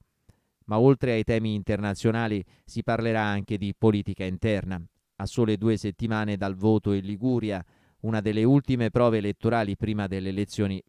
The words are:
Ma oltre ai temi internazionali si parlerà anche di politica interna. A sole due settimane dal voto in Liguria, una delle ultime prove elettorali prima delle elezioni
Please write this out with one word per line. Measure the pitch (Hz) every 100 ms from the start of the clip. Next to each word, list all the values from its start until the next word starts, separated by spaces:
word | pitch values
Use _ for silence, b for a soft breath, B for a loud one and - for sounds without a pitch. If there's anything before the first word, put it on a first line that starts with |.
| _ _ _ _ _ _ -
Ma | 107
oltre | 131 135 127
ai | 113
temi | 107 113 113 107
internazionali | 95 101 104 95 113 113 113 107 - b
si | b 117
parlerà | 117 113 113 110
anche | 107 101 98 104
di | 98 90
politica | 113 104 98 95
interna. | 95 92 113 104 90 92 87 _ _ -
A | 98
sole | - 113 104
due | 110 107
settimane | 107 92 113 107 107 101
dal | 98 92
voto | 104 107 104
in | 101 95
Liguria, | 101 127 120 107 95 85 b b b
una | 110 110
delle | 104 107
ultime | 113 143 - 127 113
prove | 123 120 110
elettorali | 101 98 117 117 104 98
prima | 104 104 98
delle | 95 95
elezioni | 95 101 - 101 95